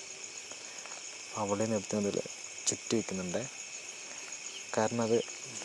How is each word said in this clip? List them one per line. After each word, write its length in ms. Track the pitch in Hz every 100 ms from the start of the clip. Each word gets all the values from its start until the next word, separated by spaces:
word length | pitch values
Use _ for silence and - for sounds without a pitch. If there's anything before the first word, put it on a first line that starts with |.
| - - - - - - - - - - - - - -
അവിടെ 240 | 104 101 110
നിർത്തുന്നതിൽ 460 | 110 95 107 101 - - - - - -
ചുറ്റി 260 | 95 - 117
വയ്ക്കുന്നുണ്ട്. 440 | 101 95 90 90 131 - - - - - - - - - - - - -
കാരണം 260 | 107 117 113
അത് 120 | 117 - - - -